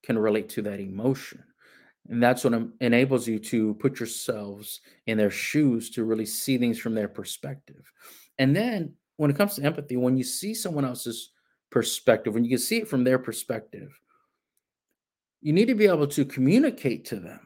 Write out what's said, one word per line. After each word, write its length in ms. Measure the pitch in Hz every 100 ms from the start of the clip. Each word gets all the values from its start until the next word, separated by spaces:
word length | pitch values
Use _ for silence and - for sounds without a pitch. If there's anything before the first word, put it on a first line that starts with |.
can 160 | - 226
relate 280 | 214 107 107
to 120 | -
that 180 | 104 98
emotion. 640 | 98 95 123 135 - - _ _ _ _ _ _ -
And 120 | 120
that's 220 | 120 127
what 100 | 135
em-, 200 | 117 117 -
enables 480 | 123 117 135 131 113
you 120 | 110
to 340 | - 117 107 107
put 240 | 135 135
yourselves 840 | 113 - - 110 101 101 110 - _ _ -
in 100 | 110
their 140 | 104
shoes 580 | - - 151 147 117 117
to 120 | -
really 240 | 113 110 110
see 320 | - - 131
things 180 | 120 113
from 160 | 117
their 140 | 110 101
perspective. 840 | - 98 - 139 139 _ - - _ - - _ -
And 180 | 135 156
then 380 | 240 214 151 - _ -
when 140 | 147
it 40 | 143
comes 200 | 202 202
to 80 |
empathy, 340 | 139 170 143 123
when 180 | 127 131
you 80 |
see 300 | 127 - 202
someone 320 | 220 190 151 135
else's 460 | 123 123 113 - _ _ _ _
perspective, 640 | 123 110 - - 110 -
when 100 | 107
you 60 | 117
can 100 | 123
see 180 | - 226
it 100 | 214
from 160 | 135
their 160 | 127 127
perspective, 800 | 127 110 - 110 - - - _ _ _ _ _ _ _ _ _ _ _ _ _ _ _
you 120 | 151
need 140 | 165 233
to 80 | 226
be 120 | 208
able 200 | 165 143
to 180 | 143 139
communicate 800 | - 131 214 294 - 135 113 -
to 100 | 107
them 240 | 85 -